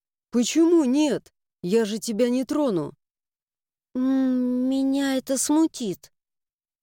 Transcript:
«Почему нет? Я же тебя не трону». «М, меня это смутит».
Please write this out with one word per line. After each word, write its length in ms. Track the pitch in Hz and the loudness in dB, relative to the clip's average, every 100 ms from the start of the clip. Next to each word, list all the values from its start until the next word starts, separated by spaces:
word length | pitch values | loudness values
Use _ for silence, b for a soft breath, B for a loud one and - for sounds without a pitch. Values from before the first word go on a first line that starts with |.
| _ _ _ | _ _ _
«Почему 540 | 233 233 302 330 349 | -4 0 2 4 4
нет? 500 | 269 269 302 190 - _ _ _ | 4 2 2 0 -6 _ _ _
Я 240 | 175 220 214 | -2 0 0
же 140 | 214 | -4
тебя 300 | - 214 247 | -6 -2 0
не 140 | 247 | 0
трону». 500 | 262 302 285 180 143 - _ _ _ _ _ _ _ _ _ 254 | -2 -2 0 0 -4 -10 _ _ _ _ _ _ _ _ _ -4
«М, 720 | 254 269 262 254 247 247 254 | 0 0 0 0 -2 0 0
меня 460 | 269 269 277 277 262 | 0 0 0 0 -2
это 220 | - 254 | -2 -2
смутит». 720 | - 302 320 - 226 170 - _ _ _ _ _ _ _ | 0 2 0 -2 -8 -8 -12 _ _ _ _ _ _ _